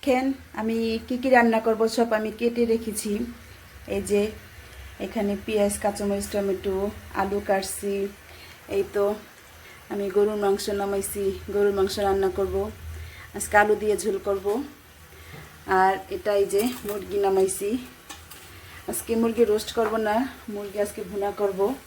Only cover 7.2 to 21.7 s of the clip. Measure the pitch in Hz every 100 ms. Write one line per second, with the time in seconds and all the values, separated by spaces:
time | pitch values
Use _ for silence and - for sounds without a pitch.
7.2 | 196 202 208 196 190 - 202 196 202 -
8.2 | - - - - - 196 196 202 202 208
9.2 | - - - - - - - 202 202 196
10.2 | 208 214 202 196 - 202 196 196 196 202
11.2 | 196 190 - 202 202 202 190 214 202 196
12.2 | 190 185 190 190 208 220 - - - -
13.2 | - 202 - 208 208 208 214 196 214 190
14.2 | 202 196 196 226 294 - - - - -
15.2 | - - - - - 190 190 185 - 185
16.2 | 214 202 196 196 233 247 202 208 180 202
17.2 | 196 190 190 - 202 247 247 - - -
18.2 | - - - - - - - 226 - 226
19.2 | 226 226 226 214 - - 220 220 214 214
20.2 | 262 - - 202 202 202 202 208 190 202
21.2 | 202 196 208 185 202